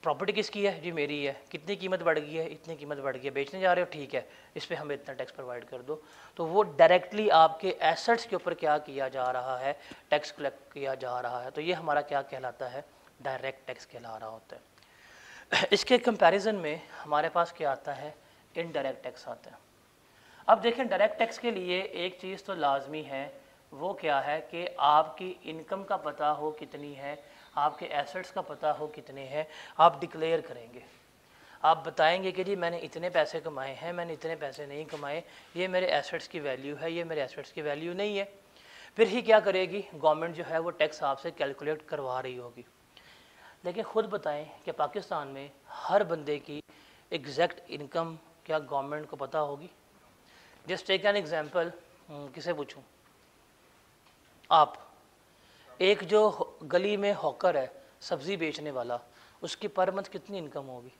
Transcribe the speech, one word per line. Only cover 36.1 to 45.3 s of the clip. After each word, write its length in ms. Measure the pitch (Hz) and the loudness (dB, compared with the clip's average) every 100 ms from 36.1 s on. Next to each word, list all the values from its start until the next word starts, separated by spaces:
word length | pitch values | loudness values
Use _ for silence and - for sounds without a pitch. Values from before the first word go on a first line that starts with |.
| 165 - | -8 -6
की 120 | 165 | -6
वैल्यू 360 | 143 131 139 147 | -4 -4 -6 -6
है, 160 | 165 | -4
ये 120 | 170 | -4
मेरे 180 | 165 156 | -4 -4
एसेट्स 300 | 131 - 139 | -4 -6 -12
की 100 | - | -8
वैल्यू 320 | 151 147 165 | -4 -4 -4
नहीं 220 | 180 208 202 | -4 -2 -2
है। 140 | 202 - - - - - - - | -4 -10 -20 -20 -20 -20 -14 4
फिर 120 | 220 | 4
ही 140 | 233 | 4
क्या 180 | 202 220 | 8 8
करेगी 440 | 202 185 185 196 190 | 8 2 0 -4 -8
गवर्नमेंट, 400 | 156 156 151 165 | 2 4 4 0
जो 100 | 165 | -6
है 140 | 165 160 | -4 -2
वो 120 | 170 | -2
टैक्स 320 | 170 151 - | 2 0 2
आपसे 280 | 147 135 170 | -2 -2 -6
कैलकुलेट 520 | 165 143 139 143 156 - | -4 -4 -4 -4 -4 -4
करवा 320 | 151 135 127 | -6 -4 -4
रही 160 | 127 123 | -4 -10
होगी। 280 | 120 120 117 _ _ - - - - - - - | -12 -16 -20 _ _ -20 -20 -20 -20 -20 -20 -10
लेकिन 200 | 175 180 | -8 -6
ख़ुद 200 | 214 220 | -2 0
बताएं 420 | 214 208 175 147 151 - | 0 -2 -2 -4 -8 -12
कि 80 | - | -10
पाकिस्तान 560 | 156 147 202 - 170 | -2 -2 -2 -6 -6
में 220 | 139 | -6